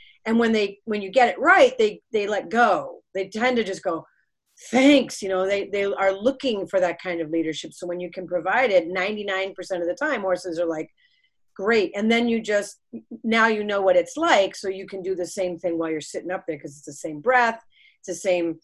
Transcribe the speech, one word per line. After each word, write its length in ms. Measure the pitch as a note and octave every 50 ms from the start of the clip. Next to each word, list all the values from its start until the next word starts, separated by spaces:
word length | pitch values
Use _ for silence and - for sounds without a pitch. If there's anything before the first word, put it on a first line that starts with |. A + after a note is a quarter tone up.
| - - _ _ _
And 140 | A3 A3+ A3+
when 140 | A#3 A3+ A3+
they, 260 | G#3+ G#3 G3 G3 - _
when 160 | A3+ G#3+ G#3
you 80 | G3 F#3+
get 160 | F3+ C4 B3 A3+
it 100 | F#3 -
right, 380 | - - C4 C4 C#4+ A#3+ - -
they, 240 | A3 G#3 G#3 - _ _ -
they 120 | G#3+ G3+
let 240 | G3 G#3 G3 - E3+
go. 500 | E3+ A#3 A#3+ G#3+ F#3+ D#3 C#3 F#3 - - _ _ -
They 140 | G3 F#3+ F#3+
tend 300 | - A3 A#3 B3+ B3+ A#3
to 60 | A3
just 200 | - F#3+ D#3+ -
go, 220 | F#3+ E3 D#3+ - _ _ _ _ _ _ _ _ _ _ _ - -
"Thanks," 500 | - B3 C4 C#4 D4 C#4 A#3+ - - -
you 60 | - F#3+
know, 160 | F#3+ F#3 F#3+
they, 220 | F#3+ G3+ G3+ G3 -
they 160 | F#3+ G3+ G3+
are 280 | G3 G3 - G3 G3 G3
looking 520 | G3 G3+ B3 C#4 C4+ - C4+ A3+ G3 F#3
for 140 | - - F#3+
that 220 | F3+ F3 E3 -
kind 180 | - F#3 F3 E3+
of 80 | E3 D3+
leadership. 440 | D#3+ E3 D#3+ D#3+ D#3 - - D#3+ -
So 120 | - - F3
when 120 | F3 F3+
you 100 | F3+ F3
can 160 | F3 F#3+ F#3 E3+
provide 440 | F3+ F3 D#3+ F#3 G3 A#3+ C4 A#3
it, 160 | G3 F3+ E3 E3
ninety-nine 640 | F3+ F#3+ F3+ G3+ A3 G#3 G#3 G3+ F#3+ F#3+ F#3+ G3 F3
percent 280 | - F3 - F#3+ F3
of 60 | E3+ E3+
the 60 | F3
time, 260 | F3 C#4+ D#4 C#4+ A3+
horses 380 | G3 F#3+ F3+ F3 - F#3 E3 D#3+
are 60 | F3
like, 240 | E3 D#3+ D#3 D#3 - _ _ _ _ _ _ _ _ _ _ _ _ _
"Great." 360 | - F#3+ G#3 A#3 A3 F#3+ E3+ -
And 140 | G3+ G#3+ A3
then 160 | A3+ A#3 A#3+ A#3+
you 140 | A3+ A3+
just, 380 | A3 - G#3 G#3 G3+ - - - _ _ - A#3 - _ A#3+ A3+ -
now 240 | A3+ A3 A3+ A3+ A3+
you 160 | A3 G#3+ G#3
know 180 | G#3 G#3 G3+
what 140 | G3 F#3+ F3+
it's 220 | F3+ E3+ - - D4
like. 380 | D#4+ E4+ D4 G#3 G3 F#3 -
So 120 | - - G3
you 180 | F#3+ F#3+ F#3+ F#3+
can 140 | G3+ G3
do 120 | F3+ F#3 F#3+
the 120 | E3+ F3+ F3
same 320 | - - F#3+ F3+ F3 E3
thing 180 | - F3+ E3+ E3
while 120 | E3 D#3+
you're 100 | D#3+ D#3
sitting 300 | C#3+ - - D#3 D3 E3
up 120 | F3+ F#3+ - -
there, 100 | D#3 D3
'cause 140 | - D#3 C#3+ -
it's 80 | -
the 80 | - C#3+
same 260 | - - E3 D#3 D3
breath, 400 | D3 A3+ C4 B3+ A#3+ A3+ A3+ A3+ - _ _ _ _ _ _ _
it's 80 | - -
the 80 | F3+
same 440 | E3+ - G3+ F3+ F3 E3+ E3+ D#3+ D#3+